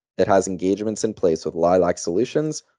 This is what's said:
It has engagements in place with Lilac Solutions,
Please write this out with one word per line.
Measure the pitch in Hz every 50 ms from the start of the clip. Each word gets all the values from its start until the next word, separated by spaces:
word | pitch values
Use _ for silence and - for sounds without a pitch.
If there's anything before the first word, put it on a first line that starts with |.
| _ _ _ -
It | 92 104
has | 98 95 90 98
engagements | 95 82 87 95 98 98 107 110 107 - -
in | 113 101
place | - - 87 80 - -
with | 80 -
Lilac | 82 82 85 92 92 87 87 87 -
Solutions, | - 90 85 98 123 - - 151 151 156 151 - - _ _